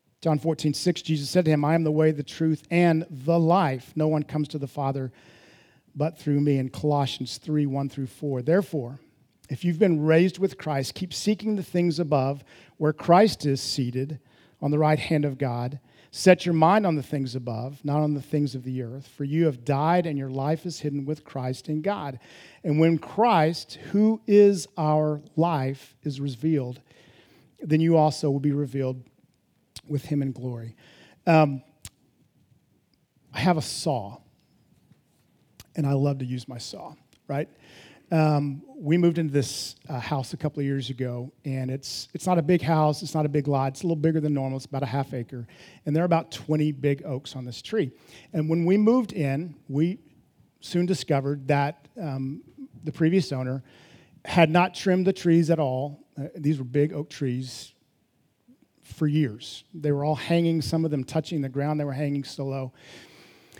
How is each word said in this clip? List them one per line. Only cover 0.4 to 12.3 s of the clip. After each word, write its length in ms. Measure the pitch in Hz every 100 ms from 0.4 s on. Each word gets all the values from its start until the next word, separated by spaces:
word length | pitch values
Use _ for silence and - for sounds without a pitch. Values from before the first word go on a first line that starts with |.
fourteen 340 | 165 156 151
six, 280 | 143 180 170
Jesus 280 | - 156 139
said 140 | 180
to 80 | 160
him, 120 | 151
"I 120 | 147 165
am 80 |
the 80 | 156
way, 180 | 151 160
the 140 | 147
truth, 420 | - - 160 156 -
and 340 | 170 175 160 165
the 300 | 135 135 170
life. 540 | 160 185 156 131 -
No 140 | 156 156
one 160 | 156
comes 240 | 147 151 143
to 100 | 147
the 80 | 135
Father 460 | 147 135 135 131 - - - - _ _ _ _
but 240 | - 156 -
through 220 | 151 143
me." 180 | 147 139
In 100 | 131
Colossians 680 | - 151 143 135 - 127 -
three 280 | - 151 143
one 220 | 135 139
through 200 | - 131
four, 340 | - 147 131
"Therefore, 560 | 123 180 - 156 120 143 _ _ _ _ -
if 160 | 135
you've 140 | 175 165
been 240 | 196 156
raised 360 | 156 160 180 180
with 200 | 190 -
Christ, 360 | 156 143 131
keep 200 | - 180
seeking 400 | - 202 214 214
the 80 | 208
things 380 | - 180 175 151
above, 420 | 156 143 131